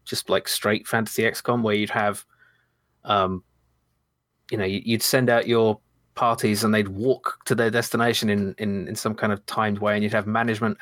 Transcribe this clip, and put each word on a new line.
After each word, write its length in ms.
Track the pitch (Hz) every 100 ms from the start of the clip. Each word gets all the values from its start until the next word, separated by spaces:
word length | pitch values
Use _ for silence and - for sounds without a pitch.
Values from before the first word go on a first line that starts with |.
just, 260 | - - -
like, 180 | 95 -
straight 400 | - 107 107 -
fantasy 380 | 117 110 - 113
X 160 | -
com, 200 | - 120
where 140 | 110 104
you'd 160 | 104
have, 340 | 113 104 98 - _ _ _ _ _ _ _
um, 400 | - 101 92 92 - _ _ _ _ _ _ _ _ _ -
you 80 | 110
know, 80 | 98
you, 160 | 98
you'd 200 | 110 113
send 260 | - 135 123
out 180 | 117 -
your 320 | 117 110 107 _ _ _ -
parties 480 | 120 113 117 104
and 100 | 110
they'd 140 | 107 101
walk 580 | 95 123 123 - - -
to 80 |
their 160 | 117 113
destination 600 | 117 117 117 117 110 110
in, 260 | 101 98 -
in, 300 | 107 98 90
in 80 | 107
some 180 | 113
kind 180 | 104 110
of 140 | 101 -
timed 320 | - 107 101
way, 160 | 104
and 100 | 104
you'd 80 | 104
have 140 | 110 101
management 500 | 110 117 107 110 101